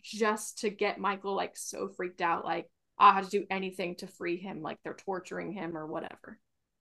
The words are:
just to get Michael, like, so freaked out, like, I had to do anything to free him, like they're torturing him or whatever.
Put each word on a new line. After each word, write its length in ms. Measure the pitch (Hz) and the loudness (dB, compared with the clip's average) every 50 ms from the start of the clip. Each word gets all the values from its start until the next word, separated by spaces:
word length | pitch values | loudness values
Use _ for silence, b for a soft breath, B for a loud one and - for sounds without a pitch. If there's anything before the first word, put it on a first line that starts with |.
just 580 | - - - 208 226 214 214 220 - - - - | -10 -12 -2 2 2 2 2 0 -2 -8 -8 -2
to 100 | - 208 | -2 -2
get 280 | 202 - 208 202 - - | 0 0 0 0 0 0
Michael, 360 | 196 202 202 196 - 196 196 | -2 -2 -2 -2 -4 -4 -2
like, 220 | 185 180 - - | -2 -2 -4 -6
so 320 | - - - - - 196 196 | -10 -10 -8 -6 -6 -6 -6
freaked 320 | 196 - 185 180 180 - | -4 -6 -6 -6 -2 0
out, 220 | 180 170 165 - - | 2 2 2 2 0
like, 240 | - 165 170 165 - _ _ _ _ _ - | -2 -2 -4 -4 -8 _ _ _ _ _ 10
I 140 | - 202 | 10 10
had 120 | 196 196 190 | 10 8 2
to 60 | 190 | 2
do 160 | - 202 - - | 0 -2 0 0
anything 460 | 196 190 190 185 185 - 185 175 180 | -2 -2 -2 -4 -4 -4 -4 -4 -4
to 100 | - 202 | -6 -10
free 300 | 185 - - 180 175 175 | -14 -12 -8 -4 -4 -4
him, 260 | 180 185 202 165 156 | -4 -4 -8 -10 -8
like 160 | 156 156 147 - | -8 -8 -8 -8
they're 120 | _ 160 - | _ -12 -12
torturing 580 | - - - 190 180 175 - 185 180 175 170 | -8 -6 -6 -6 -6 -6 -8 -8 -8 -6 -6
him 240 | 180 196 165 165 165 | -6 -6 -6 -6 -6
or 100 | 156 156 | -6 -6
whatever. 520 | 156 160 160 - - - - - - 220 - _ _ _ _ _ _ _ _ | -6 -6 -6 -8 -8 -12 -14 -16 -18 -18 -18 _ _ _ _ _ _ _ _